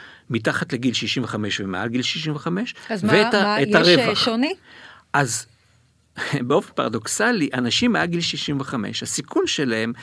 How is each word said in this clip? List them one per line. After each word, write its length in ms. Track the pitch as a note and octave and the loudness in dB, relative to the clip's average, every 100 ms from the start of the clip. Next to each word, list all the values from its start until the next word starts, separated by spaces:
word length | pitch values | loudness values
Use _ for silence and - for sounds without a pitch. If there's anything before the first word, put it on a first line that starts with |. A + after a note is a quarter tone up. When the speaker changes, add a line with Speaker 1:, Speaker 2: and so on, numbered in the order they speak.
| - - - | -20 -20 -6
Speaker 1:
מתחת 440 | A2+ C3 - - | -2 0 -2 -4
לגיל 200 | B2+ B2+ | 0 0
שישים 300 | A2 A2 B2+ | 0 -2 -4
וחמש 360 | A2+ G#2+ G#2 F#2+ | -4 -4 -4 -4
ומעל 300 | G2 F2+ A#2 | -4 -4 -2
גיל 120 | B2 | -2
שישים 340 | B2 E3+ D#3 D3 | -4 -4 -6 -6
וחמש, 400 | E3 F3+ B3 - - | -4 -4 -4 -10 -8
Speaker 2:
אז 140 | G#3 | -4
מה, 100 | G#3 | 4
Speaker 1:
ואת 200 | - - | 4 6
ה-, 100 | G#3 | 4
Speaker 2:
מה, 180 | G#3 G#3 | 2 2
Speaker 1:
את 60 | - | 4
Speaker 2:
יש, 80 | - | 6
Speaker 1:
הרווח. 340 | E3+ F3 A3+ | 6 6 4
Speaker 2:
אה, 60 | G3+ | 0
שוני? 380 | A#3+ A3+ D4+ F#4+ - - - - _ | 0 0 0 -2 -12 -20 -20 -20 _
Speaker 1:
אז 320 | C#3+ B2+ - - _ _ _ _ _ _ - - | 0 0 -2 -8 _ _ _ _ _ _ -10 -4
<laughs> 200 | C#3 B2 | -4 2
באופן 240 | D#3+ - - | 2 2 -2
פרדוקסלי, 760 | B2 A2 - - A3 A3+ C#3+ | -2 -2 -4 0 2 2 0
אנשים 380 | B2+ A#2+ - A#3+ | 0 0 2 2
מעל 140 | E3+ E3+ | 2 0
גיל 140 | E3+ | -2
שישים 380 | E3 D3 - C#3+ | -2 -4 -4 -4
וחמש, 420 | C3 B2+ G2+ A#2+ | -4 -6 -6 -6
הסיכון 440 | - - - D#4+ F#4 | -6 -6 -2 -2 0
שלהם 460 | - C3 A2 A#2 A#2+ | 0 0 0 -2 -4